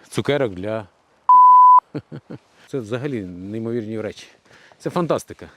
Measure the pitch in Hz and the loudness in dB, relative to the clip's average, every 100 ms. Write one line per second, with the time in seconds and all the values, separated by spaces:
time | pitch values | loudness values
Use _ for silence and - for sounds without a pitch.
0 | _ - 113 143 127 90 98 110 104 _ | _ -8 -4 -2 -4 -8 -10 -10 -12 _
1 | _ _ - 988 988 988 988 1017 - 147 | _ _ 2 6 8 8 8 6 2 -10
2 | - 151 - - _ _ _ 143 107 120 | -14 -20 -18 -20 _ _ _ -10 -8 -8
3 | 143 127 92 87 95 110 113 120 107 110 | -6 -8 -10 -12 -12 -10 -8 -8 -8 -10
4 | 107 - - _ _ _ _ _ 165 160 | -10 -12 -20 _ _ _ _ _ -8 -4
5 | 165 143 - - 87 | -2 -4 -6 -20 -20